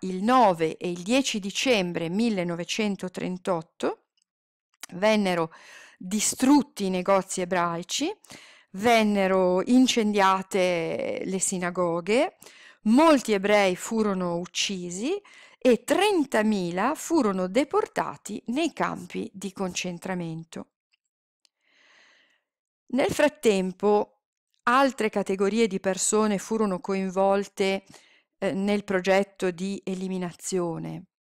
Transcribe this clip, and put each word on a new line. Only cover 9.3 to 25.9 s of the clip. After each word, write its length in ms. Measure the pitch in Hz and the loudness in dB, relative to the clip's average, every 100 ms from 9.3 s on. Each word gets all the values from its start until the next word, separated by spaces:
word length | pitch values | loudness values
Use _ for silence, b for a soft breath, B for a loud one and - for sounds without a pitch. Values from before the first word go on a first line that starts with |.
| 190 180 185 | 2 2 2
incendiate 1600 | - 247 254 240 214 208 190 190 190 196 180 170 165 165 - 104 | 4 4 4 2 0 4 4 2 0 0 0 0 -2 -4 -6 -6
le 140 | - 190 | -6 -4
sinagoghe, 960 | - 185 175 180 175 170 170 226 339 - B B B B | -4 -4 -4 -2 -2 -2 0 0 0 -4 B B B B
molti 500 | 208 240 330 285 - | 2 6 6 6 2
ebrei 420 | 202 196 208 196 | 0 4 4 4
furono 640 | 180 - 226 214 185 180 175 | 0 -4 -2 0 -2 -2 -4
uccisi 840 | 185 - - 190 175 180 254 403 B B B B | -6 -6 -6 -6 -8 -6 -4 -6 B B B B
e 220 | 254 220 | 2 2
trentamila 1120 | - 311 415 370 269 220 214 208 175 180 233 | 2 2 2 2 2 0 2 0 -2 -2 -2
furono 540 | 311 - 330 220 190 185 | -4 0 2 2 0 0
deportati 920 | 202 302 392 440 - 165 143 - 208 - | 0 0 0 -2 -4 -6 -8 -12 -10 -6
nei 260 | 247 339 | -2 -2
campi 560 | - 175 170 175 185 - | -2 -4 -6 -10 -10 -10
di 180 | 196 196 | -10 -10
concentramento. 1160 | - 190 180 - 175 - 180 165 160 165 - - _ _ _ _ _ _ _ _ b b b b b b b b b b _ _ _ _ | -6 -6 -6 -8 -8 -8 -6 -8 -10 -12 -16 -18 _ _ _ _ _ _ _ _ b b b b b b b b b b _ _ _ _
Nel 220 | 247 359 | -2 0
frattempo, 1080 | - 294 - 233 196 185 180 202 208 - _ _ _ _ _ | 2 0 2 0 2 0 -2 2 2 0 _ _ _ _ _
altre 480 | - 254 277 - 214 | 0 4 2 2 -2
categorie 560 | 208 190 190 202 220 226 | -2 -2 0 0 2 0
di 140 | 185 | 0
persone 580 | 190 | -2